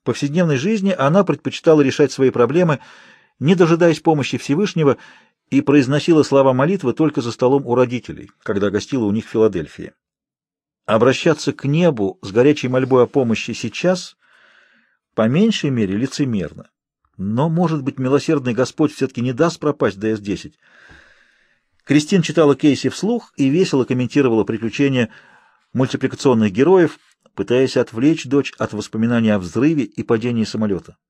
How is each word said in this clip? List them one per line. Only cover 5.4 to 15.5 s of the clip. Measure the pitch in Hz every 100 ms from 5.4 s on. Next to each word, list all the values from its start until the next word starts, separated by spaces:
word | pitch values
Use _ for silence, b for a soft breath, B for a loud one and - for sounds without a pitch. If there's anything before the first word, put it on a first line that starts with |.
| _
и | 135
произносила | 143 143 123 147 - 160
слова | 139 139 135
молитвы | 127 143 190 131
только | 113 156 147
за | 117
столом | - 127 139 120
у |
родителей, | 120 123 120 - 78 - _
когда | - 101 101
гостила | 98 - 135
у | 107
них | 107 107
в |
Филадельфии. | 117 110 92 73 - - _ _ _ _ _ _ _ _ _ -
Обращаться | 110 120 131 175 151 -
к | - 135
небу | 151 175 131 98 -
с | 101
горячей | 98 131 147 127
мольбой | 127 127 127
о | 117
помощи | 143 120 110 -
сейчас, | 110 117 - 170 180 - _ b b b b b b b b _
по | - 110
меньшей | 143 226